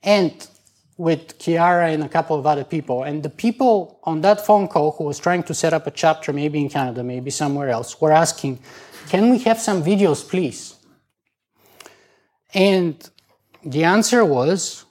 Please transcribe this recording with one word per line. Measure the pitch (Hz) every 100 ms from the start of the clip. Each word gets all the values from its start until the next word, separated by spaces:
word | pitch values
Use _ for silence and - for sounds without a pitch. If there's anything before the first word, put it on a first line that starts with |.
And | 190 202 175 - - _ _ _ _ _
with | 165 156 - -
Chiara | - 170 170 175 170
and | 156
a | 147
couple | 165 160 156
of | 139
other | 147
people. | 135 165 135 127
And | 135 151
the | 151
people | - 226 - 262 208 170 _
on | - 156
that | 180 208 -
phone | 208 190
call | - 151
who | 147
was | 151 143
trying | - 180
to | 165
set | 151 165
up | 160 -
a |
chapter, | - 165 156 -
maybe | 143 147 147
in | 143
Canada, | 143 131 120
maybe | 123 123 131
somewhere | 139 147 143 139
else, | 117 120 -
were | 160
asking, | 156 165 - 143 127 - - - - -
"Can | 180 226
we | 254
have | 240 226
some | 226 190
videos, | 156 202 196 143 -
please?" | 185 160 - - - _ _ _ _ _ _ _ _ _ _ - _ _ _ _ _ _
And | 202 190 190 175 147 - _ _ _ _ _
the | 151 139
answer | 165 196 220 247
was | 202 135 131 185 - - -